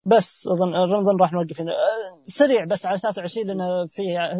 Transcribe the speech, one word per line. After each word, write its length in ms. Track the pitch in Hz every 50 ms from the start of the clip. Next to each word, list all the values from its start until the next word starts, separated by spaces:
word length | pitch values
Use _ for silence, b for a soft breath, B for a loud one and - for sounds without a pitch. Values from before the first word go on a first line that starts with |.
| -
بس 400 | 185 226 226 185 - - - -
أظن، 280 | - 185 170 185 180 160
أظن 460 | 175 185 175 196 208 196 196 202 185
راح 120 | 185 165 165
نوقف 280 | 180 175 160 160 -
هنا. 120 | 165 165 -
آه، 500 | - 156 185 220 226 214 190 - - _
سريع 400 | - - - 285 277 269 220 170
بس 220 | 165 202 185 -
على 120 | 180 196 190
ثلاثة 220 | - 220 196 202
وعشرين، 260 | 175 175 - 226 220
لأن 400 | 190 196 190 185 180 180 180 180
في، 160 | 160 - - 202 185 170 175 170 165 - 180